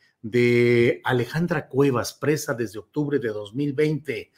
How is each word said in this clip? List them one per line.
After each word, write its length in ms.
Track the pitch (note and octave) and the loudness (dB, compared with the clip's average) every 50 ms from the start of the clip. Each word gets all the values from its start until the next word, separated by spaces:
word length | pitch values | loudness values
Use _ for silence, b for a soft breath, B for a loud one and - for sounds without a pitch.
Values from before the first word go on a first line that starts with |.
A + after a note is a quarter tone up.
| _ _ _ _ | _ _ _ _
de 800 | - A2 A2 B2 A#2+ A#2+ A#2+ A#2+ A#2+ A#2+ A#2+ A#2+ A#2+ B2 - - - | -8 -2 2 2 4 4 4 4 4 4 6 6 4 4 2 0 -2
Alejandra 640 | A2+ B2+ B2 A#2 - - D#3 E3+ E3+ F3 D3+ - - | 0 0 0 0 -2 -4 -4 -2 -2 -2 -4 -6 -4
Cuevas, 440 | - B2+ C#3+ C#3+ B2 A#2 G#2 - - | 0 2 2 2 2 0 -2 -4 -8
presa 400 | _ - C3+ D#3 D3 - - C3+ | _ -2 -2 -2 -2 -2 -4 -6
desde 240 | A#2 A#2+ G#2+ G2 A2 | -4 -6 -8 -8 -12
octubre 400 | - _ - D3 D3+ C#3+ C#3+ C3+ | -14 _ -6 -4 -4 -2 -2 -2
de 100 | A2+ A2+ | -2 -2
dos 240 | G#2 G#2 G#2 G2+ G#2+ | -6 -6 -10 -10 -6
mil 180 | C3 D3 C#3+ C3+ | -6 -4 -4 -2
veinte, 580 | C3 D3+ D3+ D#3 C#3 - - A#2+ G#2 - _ B | 0 0 0 0 -2 -4 -6 -8 -8 -10 _ B